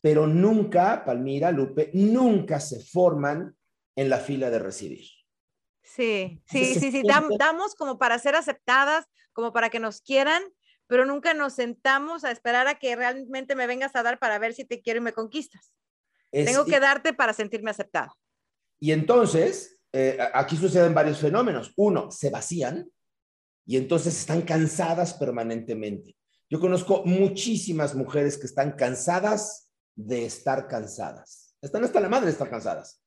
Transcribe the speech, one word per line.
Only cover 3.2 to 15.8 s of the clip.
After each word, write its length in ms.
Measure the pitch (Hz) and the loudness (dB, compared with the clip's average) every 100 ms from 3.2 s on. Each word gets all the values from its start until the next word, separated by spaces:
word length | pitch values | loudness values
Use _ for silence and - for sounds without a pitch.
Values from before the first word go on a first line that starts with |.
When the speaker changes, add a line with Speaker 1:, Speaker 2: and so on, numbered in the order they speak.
| 143 151 185 _ _ _ _ | -2 -4 -8 _ _ _ _
Speaker 1:
en 160 | - 135 | -4 0
la 80 | 127 | 0
fila 320 | - 139 127 | -2 -4 -2
de 80 | 117 | -2
recibir. 480 | 95 - 90 - - _ _ _ _ _ _ _ | -4 -10 -12 -14 -18 _ _ _ _ _ _ _
Speaker 2:
Sí, 600 | _ - 233 202 185 165 _ | _ -4 -2 -2 -4 -12 _
sí, 180 | 277 | 0
Speaker 1:
Entonces, 140 | 262 254 | 2 2
Speaker 2:
sí, 100 | 269 | 0
sí, 100 | 262 | 0
Speaker 1:
se 60 | 269 | 4
Speaker 2:
dam-, 220 | 285 311 | 4 4
Speaker 1:
sienten 100 | 311 | 2
Speaker 2:
damos 360 | 302 330 403 | 2 2 -6
como 220 | - 285 254 | -6 -8 0
para 220 | 247 233 | 0 2
ser 160 | 277 | 0
aceptadas, 720 | 302 302 - - 262 277 320 320 _ _ | 0 -2 -6 0 2 4 0 -4 _ _
como 200 | - 233 | -8 -4
para 180 | 233 226 | -2 -2
que 80 | 226 | -2
nos 220 | 226 202 | -6 -10
quieran, 420 | - 269 277 330 392 _ _ _ _ | -2 2 2 0 -2 _ _ _ _
pero 180 | 247 | 2
nunca 300 | 262 285 330 | 2 0 0
nos 180 | 311 285 | 0 -2
sentamos 680 | 269 240 233 269 269 294 330 | -4 -6 0 2 2 0 -6
a 60 | 269 | -6
esperar 360 | 233 233 247 269 | -4 0 2 2
a 80 | 294 | 0
que 200 | 262 233 | -4 -2
realmente 580 | 247 262 247 262 262 | -2 -4 -8 -10 -8
me 120 | 269 247 | -6 -4
vengas 280 | 247 277 | -4 -4
a 80 | 262 | -2
dar 160 | 233 240 | -2 -2
para 200 | 240 208 | -2 -2
ver 160 | 226 | -4
si 100 | 233 | -6
te 160 | 254 240 | -10 -8
quiero 180 | 233 226 | -4 -4
y 40 | |
me 100 | 233 | -4
conquistas. 600 | 226 226 269 - - _ _ | -6 -8 -8 -10 -18 _ _